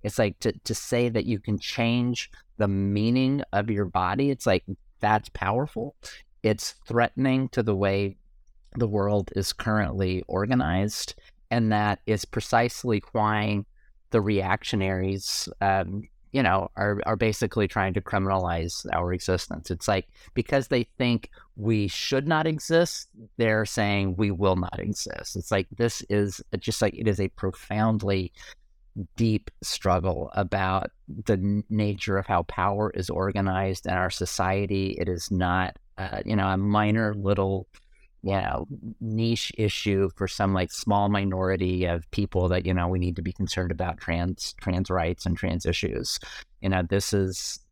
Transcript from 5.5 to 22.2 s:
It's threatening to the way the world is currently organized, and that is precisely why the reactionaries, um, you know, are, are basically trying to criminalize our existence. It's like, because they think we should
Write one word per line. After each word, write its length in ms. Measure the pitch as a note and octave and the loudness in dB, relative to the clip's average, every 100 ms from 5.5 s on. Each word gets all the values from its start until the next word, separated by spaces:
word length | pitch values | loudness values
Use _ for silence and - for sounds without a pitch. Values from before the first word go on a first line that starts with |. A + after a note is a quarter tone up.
| A2+ D3 A3+ C#3+ - - - - _ | 0 -2 -6 -8 -10 -18 -18 -20 _
It's 340 | A2 G2+ - - - | 0 0 -2 -10 -2
threatening 640 | A#2 A#2 - C3 C3 C3 | 2 2 2 2 2 2
to 120 | - | 0
the 140 | A2 G2 | 2 2
way 400 | G2+ G2 G2+ - _ - - - - - | 2 2 0 -4 _ -20 -20 -20 -12 -2
the 100 | A2+ | 0
world 420 | G#2 G2+ G#2 F#2+ - | 2 2 2 0 -2
is 160 | F#2+ | -2
currently 720 | - - G#2+ F#2+ G2 F#2 F#2 - | -2 0 2 0 0 0 0 -2
organized, 880 | F#2 G#2+ B2+ F#2+ F#2 G#2 - - - - _ _ | -2 2 2 2 2 0 -4 -10 -12 -20 _ _
and 200 | A#2 A2 | 2 2
that 260 | G#2 G#2 G2+ - | 2 2 0 0
is 160 | G#2+ | -2
precisely 800 | - - - A#2+ A#2+ - B2 G#2 - | 0 -6 2 2 2 -2 -2 -2 0
why 540 | A2+ G#2+ G#2+ G#2 G#2 G2+ _ - - _ | 0 2 2 0 -2 -4 _ -20 -20 _
the 100 | A#2 | 0
reactionaries, 1300 | G#2 G2+ F#2+ G2 - A2 F#2+ F#2 F#2+ G2 - - - - | 2 2 2 -2 0 0 0 0 0 -2 -4 -6 -6 -2
um, 440 | G2 G2 F2 G2 - _ - | 2 2 0 -6 -10 _ -6
you 100 | C3+ | 0
know, 300 | A2+ F#2+ F2+ - | 2 2 -2 -2
are, 260 | G2+ G2+ - | 0 0 -2
are 120 | A2 | 0
basically 500 | A2 G#2 A2+ - G2+ | 0 0 -2 0 0
trying 260 | - F#2+ | 0 0
to 80 | F#2+ | -2
criminalize 840 | - G#2 F#2+ F#2+ F2+ E2+ E2 - - | -2 -2 0 0 0 -2 -4 -6 -4
our 200 | - F2 | -2 -2
existence. 560 | F2+ - F#2 - D2+ - | -2 0 -2 -2 -10 -8
It's 180 | F2 - | -4 0
like, 200 | G2 - - - | 0 -2 -20 -6
because 360 | - - C#3 B2 | -6 0 -2 0
they 180 | B2+ A#2+ - | -2 -2 -2
think 320 | B2 A#2 - - - - | 0 0 -2 -20 -20 -6
we 300 | G#2+ A2 G2+ | 0 2 0
should 400 | - - C3 | -2 -2 0